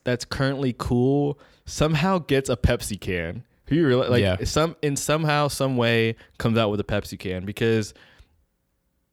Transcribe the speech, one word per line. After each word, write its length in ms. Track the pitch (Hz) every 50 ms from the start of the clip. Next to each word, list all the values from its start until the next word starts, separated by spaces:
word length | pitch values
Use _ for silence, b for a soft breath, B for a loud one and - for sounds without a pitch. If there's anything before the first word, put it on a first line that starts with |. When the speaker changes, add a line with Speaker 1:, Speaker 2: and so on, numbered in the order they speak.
| _
Speaker 1:
that's 220 | 123 123 120 -
currently 480 | - - - 135 135 139 135 143 127 117
cool 600 | - - - 120 120 123 135 139 143 143 143 139 b b b b b b
somehow 520 | - - - 151 156 160 143 170 190 190
gets 320 | 180 143 - 135 135 135 -
a 80 | 123
Pepsi 420 | - - - 120 117 - - 104 90
can. 440 | - 98 92 85 82 82 95 117 - _ _ _ _ -
Have 80 | 135
you 80 | 165 170
reali-, 240 | 135 123 127 - -
like, 120 | 123 117
Speaker 2:
Yeah. 160 | 98 95 92 95 117
Speaker 1:
some, 320 | - - 151 156 170 170 -
in 160 | - 147 143
somehow, 500 | - - - 147 156 160 151 147 147 147
some 300 | 139 - - 139 135 131
way 380 | 120 117 117 117 113 113 113 113 B B B B
comes 200 | - - 117 110
out 120 | 117 113 104
with 80 | 104 104
a 20 | 101
Pepsi 340 | - 110 101 - - 98
can 280 | 90 - 95 92 92 92
because, 480 | 104 101 - 120 113 113 110 104 - - b b b b b b b b _ _ _ _ _ _ _ _ _ _ _ _ _ _ _